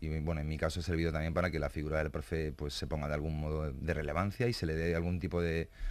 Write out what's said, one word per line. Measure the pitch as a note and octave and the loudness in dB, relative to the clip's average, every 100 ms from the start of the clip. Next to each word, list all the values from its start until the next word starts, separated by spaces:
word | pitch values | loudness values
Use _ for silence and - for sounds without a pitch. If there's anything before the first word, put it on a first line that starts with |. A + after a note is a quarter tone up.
y, | D#2 D#2 | -2 -2
bueno, | D2+ D#2+ | 0 0
en | D2+ | 0
mi | D#2 | 0
caso | E2 F2 | 0 0
ha | |
servido | E2+ E2 E2 | 0 2 2
también | D#2 D#2+ | 2 0
para | E2 F2+ | 2 2
que | D#2 | 2
la | D2 | 0
figura | - D2 D#2 | 0 0 2
del | D#2 | 0
profe, | D#2 D2+ E2 D#2 | -2 -2 -2 -2
pues, | - C#2+ | -2 -4
se | - D#2 | -4 -2
ponga | D#2 D2 | -2 0
de | |
algún | D2+ D#2 D#2 | 0 0 -2
modo | D2+ D2+ D#2 | 0 0 -2
de | C2+ D2+ | -2 -2
relevancia | D#2 D2 D2+ G2 F#2+ A#2+ | 0 0 0 0 2 0
y | |
se | A#2 E2+ | 0 0
le | |
dé | D#2+ E2 | 2 2
algún | E2 E2+ F2 | 2 2 0
tipo | F2 F2 | 0 0
de, | E2+ E2 D#2+ - - | 2 0 -2 -4 -4